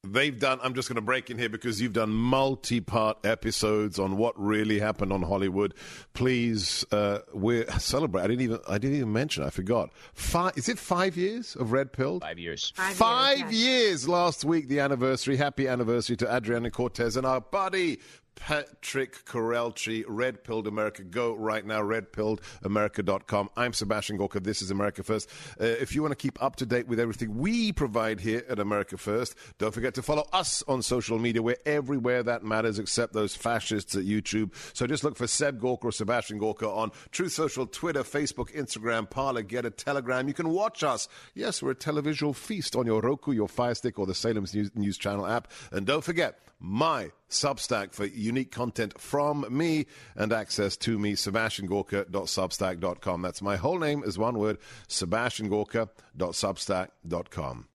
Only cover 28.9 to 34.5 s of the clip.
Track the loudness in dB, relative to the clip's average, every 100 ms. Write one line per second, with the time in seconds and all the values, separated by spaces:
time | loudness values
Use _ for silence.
28.9 | -6 -2 0 -2 -8 -20 -4 -2 0 -2
29.9 | -4 0 0 2 0 0 -4 -2 -2 2
30.9 | 0 2 0 2 2 2 0 0 0 0
31.9 | 0 2 2 2 -2 0 2 2 0 -2
32.9 | 0 0 0 0 0 0 0 0 -2 0
33.9 | -2 2 0 0 0 -2